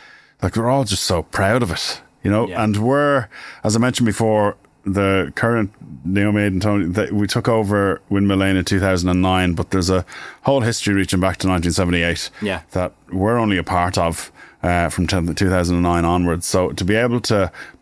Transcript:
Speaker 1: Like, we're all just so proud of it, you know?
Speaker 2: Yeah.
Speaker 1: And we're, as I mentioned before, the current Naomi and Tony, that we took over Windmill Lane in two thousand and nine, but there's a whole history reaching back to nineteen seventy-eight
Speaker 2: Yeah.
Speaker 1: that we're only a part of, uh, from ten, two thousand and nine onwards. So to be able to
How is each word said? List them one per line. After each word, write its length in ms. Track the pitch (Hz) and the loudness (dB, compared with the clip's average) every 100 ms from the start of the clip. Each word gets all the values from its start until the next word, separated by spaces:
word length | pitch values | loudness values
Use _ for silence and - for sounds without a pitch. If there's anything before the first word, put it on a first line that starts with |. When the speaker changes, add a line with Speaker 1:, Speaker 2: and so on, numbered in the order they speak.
| - - _ _ | -20 -20 _ _
Speaker 1:
Like, 140 | 92 110 | -4 -2
we're 140 | 117 | 0
all 140 | 135 110 | 0 0
just 180 | 95 | -2
so 200 | - 87 | 0 -2
proud 380 | 78 - 98 123 | -2 -2 0 2
of 100 | 107 | 0
it, 300 | 80 - - - _ | -2 -6 -8 -14 _
you 80 | 95 | -2
know? 160 | 107 117 | 0 -2
Speaker 2:
Yeah. 160 | 90 | -2
Speaker 1:
And 140 | 110 101 | 0 0
we're, 500 | 113 139 147 139 117 - - - | 0 2 2 0 -2 -12 -20 -6
as 120 | 107 113 | -2 2
I 40 | |
mentioned 280 | 123 127 117 | 2 2 0
before, 500 | 104 113 107 104 - _ _ | 2 2 2 2 -2 _ _
the 480 | 98 95 98 98 80 - | -4 0 2 2 0 -2
current 360 | 117 117 101 - - 62 | 0 0 -2 -8 -18 -10
Naomi 400 | 80 98 104 104 104 | -2 0 2 2 2
and 140 | 92 | 0
Tony, 240 | 107 101 85 | 0 0 0
that 240 | 98 85 | -2 -2
we 140 | 101 101 | -2 0
took 200 | 120 120 | 0 0
over 540 | 113 101 104 98 - - | 0 2 0 0 -2 -2
Windmill 280 | 98 101 98 | 0 2 2
Lane 180 | 95 95 | 2 2
in 100 | 90 | 2
two 140 | 98 | 0
thousand 300 | 95 92 90 | 2 0 0
and 120 | 90 | 2
nine, 320 | 92 92 90 | 2 2 2
but 160 | 82 85 | -2 -2
there's 220 | 95 90 | 0 2
a 120 | 92 87 - - - | 0 -2 -12 -18 -6
whole 200 | - 139 | 0 0
history 340 | 117 113 - 98 | 0 -2 0 0
reaching 240 | 92 95 | 0 0
back 180 | 95 90 | 0 0
to 100 | 95 | 0
nineteen 240 | 90 85 | 0 0
seventy-eight 600 | 85 90 90 85 85 - - | 0 0 0 0 -2 -8 -8
Speaker 2:
Yeah. 200 | 104 87 - | -6 -6 -6
Speaker 1:
that 220 | 92 90 - - | -6 -6 -8 -8
we're 260 | 92 101 117 | -2 0 2
only 200 | 110 92 | 2 0
a 40 | |
part 360 | 80 90 90 95 | 0 0 0 0
of, 320 | 85 82 - - - _ | 0 -2 -8 -16 -20 _
uh, 260 | 87 87 85 | 0 0 0
from 160 | - 85 | -2 -2
ten, 260 | 95 85 76 | 0 -2 -2
two 140 | 95 | 0
thousand 240 | 92 87 87 | 2 2 0
and 80 | |
nine 200 | 87 87 | 2 2
onwards. 440 | 82 90 87 82 - | 2 2 0 -2 -2
So 240 | 95 90 | 0 0
to 120 | - | -2
be 120 | 90 107 | 0 0
able 260 | 120 120 | 2 -2
to 300 | - 107 90 - - - | 0 0 0 -4 -20 -8